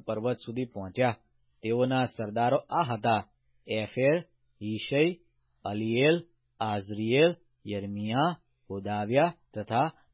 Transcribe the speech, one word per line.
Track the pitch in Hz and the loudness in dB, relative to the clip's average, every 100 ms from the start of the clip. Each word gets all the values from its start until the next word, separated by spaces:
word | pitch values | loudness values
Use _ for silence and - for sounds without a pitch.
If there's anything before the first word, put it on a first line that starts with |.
| 110 | -4
પર્વત | 107 120 120 | -2 -2 -4
સુધી | - 120 127 | -6 -6 -6
પહોંચ્યા. | 101 95 123 127 110 _ _ _ _ | -8 -8 0 0 0 _ _ _ _
તેઓના | 110 117 127 131 127 | -2 2 2 2 -2
સરદારો | - 107 107 120 143 - 151 | -4 -4 0 2 2 0 -2
આ | 143 | -2
હતા: | 113 117 107 - _ _ _ - | 0 2 0 -2 _ _ _ -6
એફેર, | 107 107 127 131 170 165 _ _ _ | -4 -4 2 2 2 -2 _ _ _
યિશૈ, | 104 107 - 143 165 180 _ _ _ _ | -8 -6 -2 2 2 0 _ _ _ _
અલિએલ, | 101 104 110 117 143 170 - _ _ _ | -6 -4 0 2 4 2 -2 _ _ _
આઝરીએલ, | 110 104 98 107 110 131 165 170 _ _ 95 | -2 -2 -4 -4 0 4 4 2 _ _ -8
યર્મિયા, | 101 101 101 107 120 165 165 _ _ _ | -6 -6 -6 -2 0 0 -2 _ _ _
હોદાવ્યા | 98 98 104 104 131 170 - _ | -8 -4 -4 0 2 2 -2 _
તથા | 107 104 117 156 - _ | -12 -2 0 0 -4 _